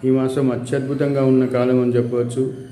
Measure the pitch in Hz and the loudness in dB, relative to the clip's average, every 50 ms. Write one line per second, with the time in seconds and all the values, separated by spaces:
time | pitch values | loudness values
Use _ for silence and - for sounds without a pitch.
0 | - 131 131 135 131 131 - 147 135 131 123 117 120 - 147 139 131 131 143 131 | 2 2 2 2 2 0 -2 0 0 0 -2 -2 -4 -4 -4 -4 -2 -4 -2 -2
1 | 143 143 143 139 135 131 131 131 131 123 123 123 123 127 127 127 123 123 123 123 | -2 0 0 2 2 4 4 4 2 2 0 0 0 2 2 2 2 2 2 0
2 | 120 120 123 120 120 120 120 131 131 135 - - - - | 0 0 -2 -2 -2 -2 -2 -2 -4 -4 -4 -10 -14 -18